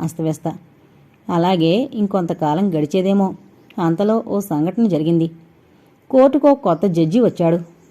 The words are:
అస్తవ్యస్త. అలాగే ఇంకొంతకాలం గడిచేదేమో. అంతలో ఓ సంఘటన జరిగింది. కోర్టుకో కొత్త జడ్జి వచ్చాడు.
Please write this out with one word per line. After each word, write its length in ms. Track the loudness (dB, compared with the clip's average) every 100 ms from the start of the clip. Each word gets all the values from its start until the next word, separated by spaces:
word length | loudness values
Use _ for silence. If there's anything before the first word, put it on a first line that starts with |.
అస్తవ్యస్త. 520 | -10 -4 -6 -4 -8 -10 -18 _ _ _ _ _ -6
అలాగే 600 | -2 0 2 2 0 -2
ఇంకొంతకాలం 760 | -4 -2 -2 -4 -4 -2 0 0
గడిచేదేమో. 640 | -2 -2 -2 0 0 0 -4 -18 _ _ -4
అంతలో 460 | -2 0 0 -2 -2
ఓ 120 | -6
సంఘటన 460 | -4 -2 -2 0 0
జరిగింది. 440 | 0 0 0 0 -6 -20 _ _ _ _ _ _
కోర్టుకో 440 | 4 4 4 2
కొత్త 320 | 2 0 0 0
జడ్జి 340 | 2 2 2
వచ్చాడు. 360 | 2 2 0 0 -4 _ _